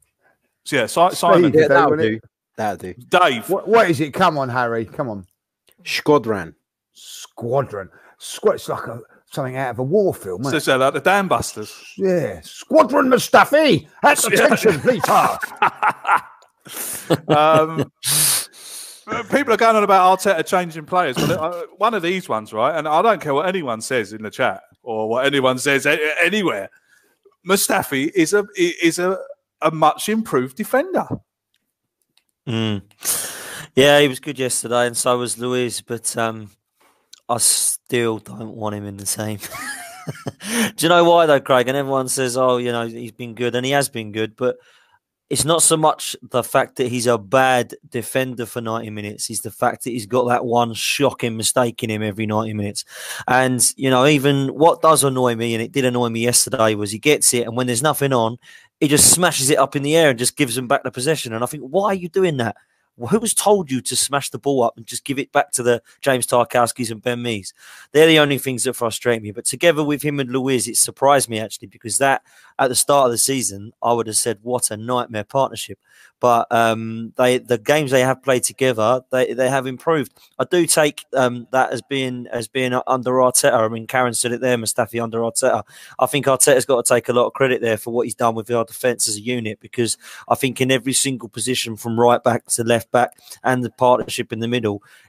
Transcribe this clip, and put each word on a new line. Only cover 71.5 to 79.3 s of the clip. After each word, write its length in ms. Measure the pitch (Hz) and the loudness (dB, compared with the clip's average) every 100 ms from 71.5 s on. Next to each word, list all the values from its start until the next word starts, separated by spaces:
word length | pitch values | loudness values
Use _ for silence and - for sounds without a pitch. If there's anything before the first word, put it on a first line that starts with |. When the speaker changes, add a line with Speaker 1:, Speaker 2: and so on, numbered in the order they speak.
| - 107 | -10 -18
Speaker 4:
because 300 | 113 113 - | -16 -6 0
that, 240 | 135 135 - _ - - | 2 0 -4 _ -12 -2
at 120 | 135 | 0
the 40 | |
start 320 | 123 - 143 131 | 0 2 4 4
of 60 | |
the 60 | 117 | 2
season, 540 | - 135 110 98 104 - | -2 -2 -4 -8 -14 -4
I 120 | 117 | 0
would 160 | 120 110 | 0 0
have 80 | 107 | -2
said, 240 | 123 104 | -2 -4
"What 300 | 113 123 - | -4 -4 -4
a 40 | 107 | -6
nightmare 460 | 113 123 120 110 | -4 -4 -4 -8
partnership." 560 | 101 135 131 110 - 98 _ _ _ _ | -4 -2 -2 -4 -12 -14 _ _ _ _
But, 280 | 123 117 - | 2 2 2
um, 640 | 117 113 113 113 113 113 - | 2 2 0 -6 -8 -8 0
they, 220 | 127 127 | 2 2
the 200 | 117 120 | 0 -2
games 340 | 110 151 143 | 2 0 2
they 80 | 131 | 2
have 240 | 127 131 | 2 0
played 180 | - 127 | 0 0
together, 600 | - - 131 110 110 127 - | 0 0 0 2 0 0 0
they, 220 | 127 120 | 0 0